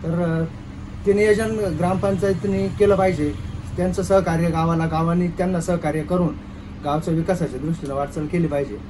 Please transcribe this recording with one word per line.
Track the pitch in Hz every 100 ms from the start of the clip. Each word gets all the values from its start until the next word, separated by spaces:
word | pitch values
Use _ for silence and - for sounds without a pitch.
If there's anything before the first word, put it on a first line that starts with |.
तर, | 165 165 170 160
अ, | 165 - - - - - 196
ते |
नियोजन | 202 214 208 220 220 202 156
ग्रामपंचायतीने | 175 190 196 196 196 190 202 196 196
केलं | - 202 190
पाहिजे. | 190 165 147 143 - - - -
त्यांचं | 180 180
सहकार्य | 175 196 170 165 170
गावाला, | 160 165 165 165
गावाने | 160 165 170 175
त्यांना | - 185 185
सहकार्य | 165 175 - 156
करून | 151 180 170 - - - - -
गावच्या | 143 151 160
विकासाच्या | 165 165 180 170 151
दृष्टीनं | 151 165 139
वाटचाल | 139 143 - 151
केली | 175 165
पाहिजे. | 143 143 101